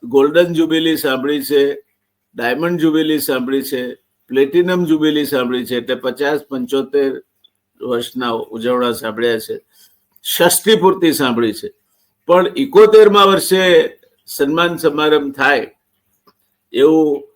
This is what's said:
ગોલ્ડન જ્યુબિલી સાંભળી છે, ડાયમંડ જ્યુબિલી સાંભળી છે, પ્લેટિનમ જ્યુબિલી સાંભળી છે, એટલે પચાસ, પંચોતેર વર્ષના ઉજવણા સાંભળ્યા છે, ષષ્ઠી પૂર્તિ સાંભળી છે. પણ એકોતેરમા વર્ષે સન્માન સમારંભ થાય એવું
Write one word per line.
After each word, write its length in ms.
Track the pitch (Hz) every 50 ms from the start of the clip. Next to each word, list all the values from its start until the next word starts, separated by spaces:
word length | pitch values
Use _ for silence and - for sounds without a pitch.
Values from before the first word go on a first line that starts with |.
| -
ગોલ્ડન 500 | 120 127 139 139 147 151 170 180 175 170
જ્યુબિલી 440 | 160 165 156 160 160 160 165 160 147
સાંભળી 460 | - 147 131 127 123 143 147 147 131
છે, 400 | - 147 143 143 143 143 - _ _ _ _ _ _ _ _ _ _ _
ડાયમંડ 440 | - 120 120 123 135 165 170 175 170
જ્યુબિલી 400 | 156 160 151 160 156 156 156 151
સાંભળી 420 | 143 - 143 127 123 123 135 139
છે, 320 | 135 - - 127 123 123 127 _ _ _ _ _ _ _
પ્લેટિનમ 580 | 123 131 135 139 143 170 175 180 185 180 180
જ્યુબિલી 400 | 156 160 156 151 156 151 151 147
સાંભળી 400 | 135 143 131 127 120 123 127 123
છે, 100 | 113 123
એટલે 200 | 123 117 120 131
પચાસ, 440 | 127 - 127 123 - 143 143 151 143 143
પંચોતેર 800 | _ 135 131 123 120 139 135 135 - - 143 139 135 131 - - _ _ _ _ _ _ _ _ _ _ _
વર્ષના 480 | - 127 123 120 120 - - 127 127 120
ઉજવણા 600 | 113 113 110 - 113 117 113 120 123 123 123 123
સાંભળ્યા 480 | 117 110 - 113 107 107 117 120 117 110
છે, 220 | 110 - 110 104 _ _ _ _ _ _ _ _ _ _ _ _ _
ષષ્ઠી 520 | - - - 175 175 175 - - 202 220
પૂર્તિ 360 | 208 156 190 185 190 175 165
સાંભળી 420 | 143 - 143 127 120 113 120 110 101
છે. 200 | - - 104 - _ _ _ _ _ _ _ _ _ _ -
પણ 200 | 170 180 180 196
એકોતેરમા 760 | - - 139 135 - 190 214 208 214 214 214 208 196 208 202
વર્ષે 760 | 196 190 180 - - 185 190 190 185 175 160 - - - _ _ _ _ _ _
સન્માન 520 | - - - 143 139 151 165 170 170 170 151
સમારંભ 560 | 160 160 147 151 151 151 151 151 143 139 135
થાય 420 | 135 135 135 143 127 - - _ _ _ _ _ _ _ _ _ _ _ _ _ _ _ _ _ _ _ _ -
એવું 540 | - 135 151 160 160 156 151 143 139 - - _